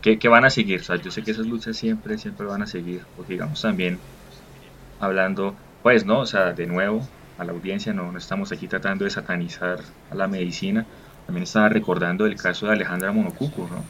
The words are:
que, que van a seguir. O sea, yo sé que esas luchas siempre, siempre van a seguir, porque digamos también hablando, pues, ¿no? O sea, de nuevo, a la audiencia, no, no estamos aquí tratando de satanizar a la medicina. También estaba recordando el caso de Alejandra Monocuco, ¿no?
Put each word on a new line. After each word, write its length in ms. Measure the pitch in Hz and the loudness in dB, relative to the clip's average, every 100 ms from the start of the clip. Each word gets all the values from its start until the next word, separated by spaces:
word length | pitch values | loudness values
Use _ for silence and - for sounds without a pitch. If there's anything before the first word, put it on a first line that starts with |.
que, 160 | 107 110 | 6 6
que 100 | 120 | 8
van 160 | 117 | 8
a 60 | 131 | 8
seguir. 300 | 131 104 90 | 4 0 0
O 20 | |
sea, 140 | - 90 | 0 -4
yo 160 | 90 | -2
sé 100 | 98 | -8
que 80 | 110 | -4
esas 160 | 110 113 | -4 -2
luchas 300 | 117 113 113 | -4 -6 -4
siempre, 420 | 113 110 107 107 | -2 -2 -4 -6
siempre 260 | 107 101 104 | -6 -8 -6
van 160 | 101 | -4
a 40 | 104 | -4
seguir, 380 | 90 87 90 - - | -6 -6 -8 -10 -18
porque 180 | 90 | -8
digamos 280 | 90 90 - | -6 -4 -2
también 380 | 113 92 90 90 - - - - - - - - - - | -2 0 0 -2 -10 -20 -20 -20 -20 -20 -20 -20 -20 -4
hablando, 560 | 101 95 95 98 98 98 - - | -2 2 0 0 -4 -4 -18 0
pues, 200 | 120 120 | 4 6
¿no? 140 | 95 117 | 6 2
O 80 | 120 | 2
sea, 260 | 104 92 | 2 2
de 140 | 85 85 | 2 -2
nuevo, 400 | 87 98 110 135 - - - | 0 0 0 -4 -14 -20 -10
a 60 | |
la 80 | 87 | -8
audiencia, 400 | 87 92 98 110 | -6 -4 -4 -2
no, 180 | 101 90 | -4 -4
no 80 | 90 | -8
estamos 320 | - 98 98 | -6 -6 -4
aquí 160 | 110 90 | -6 -4
tratando 380 | 95 98 98 | -4 -2 0
de 60 | 98 | -2
satanizar 680 | 98 - 90 85 - 90 90 - - - | -4 -4 -4 -4 -4 -4 -4 -8 -20 -12
a 40 | 95 | -2
la 100 | 98 | -2
medicina. 580 | 95 87 - 98 107 - - - - - | 0 -4 -2 0 0 -2 -12 -20 -20 -8
También 180 | 87 | -6
estaba 240 | 90 110 107 | 0 4 4
recordando 580 | 107 - 90 87 90 107 | 4 2 0 0 2 0
el 80 | |
caso 320 | - 92 87 104 | 2 -2 -2 0
de 60 | |
Alejandra 400 | 107 90 90 95 | 0 0 -2 0
Monocuco, 560 | 107 95 - 143 - 87 | 0 0 -2 -4 -4 -8
¿no? 140 | 87 - | -8 -10